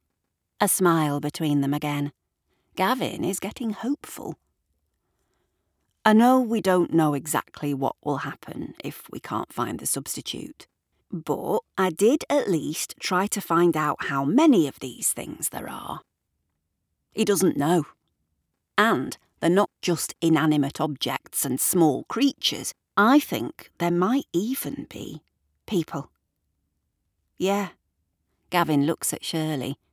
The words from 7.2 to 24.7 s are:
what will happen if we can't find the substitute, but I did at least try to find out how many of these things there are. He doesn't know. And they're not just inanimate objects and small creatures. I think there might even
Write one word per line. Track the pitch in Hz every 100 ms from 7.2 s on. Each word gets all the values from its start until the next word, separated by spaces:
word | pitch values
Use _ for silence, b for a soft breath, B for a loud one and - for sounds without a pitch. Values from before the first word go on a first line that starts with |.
| 160 139 - - 147
what | 135 139 -
will | 151 135
happen | 143 - - - - -
if | 143 - -
we | -
can't | - - -
find | - 113 -
the | -
substitute, | 139 - - - - - - - _ _ _ -
but | 165 160 139 - 202 - -
I | 185
did | 160 214 302 -
at | 294 -
least | 160 143 160 - -
try | - 180 202
to | 202
find | - 170 175 156
out | 151 - -
how | 139
many | 139 240 330 220 143
of | -
these | 131 - -
things | - - - -
there | - -
are. | - - - _ _ _ _ _ _ _ _ _ _ _
He | -
doesn't | 214 190 185 -
know. | 147 175 - _ _ _ _ _ _ _ _ -
And | 220 139 127 - _ -
they're | 170
not | 185 - _
just | - 160 - -
inanimate | 165 156 156 151 139 -
objects | 151 139 123 135 - -
and | 135 131
small | - 180 160 120
creatures. | - - 277 - - - - - _ -
I | 214 294
think | - - - - - -
there | 170
might | 175 190 269 -
even | 170 220 269 -